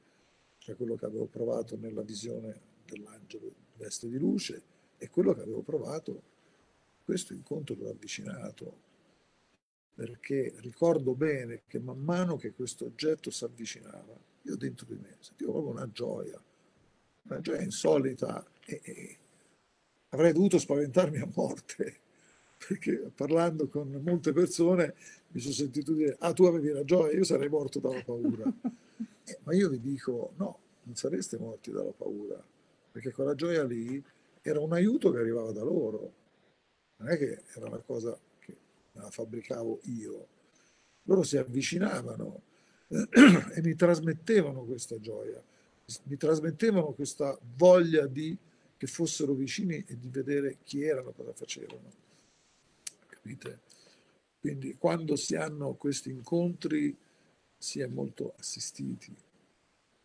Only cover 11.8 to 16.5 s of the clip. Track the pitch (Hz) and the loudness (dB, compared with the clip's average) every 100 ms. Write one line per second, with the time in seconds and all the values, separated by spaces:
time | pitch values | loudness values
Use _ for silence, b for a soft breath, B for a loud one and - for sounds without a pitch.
11.8 | 127 131 143 175 180 139 113 - 123 - | -8 -6 -2 0 0 -2 -6 -8 -8 -8
12.8 | 120 - 156 156 - - 120 120 113 - | -10 -4 -2 -2 -4 -8 -8 -8 -12 -12
13.8 | 107 95 107 117 - _ - - 131 117 | -16 -20 -20 -20 -20 _ -10 -6 -6 -8
14.8 | 120 104 - - - - 302 185 143 117 | -12 -14 -14 -20 -20 -8 -4 -4 -4 -6
15.8 | 127 - 123 110 95 - - | -8 -8 -6 -6 -8 -14 -20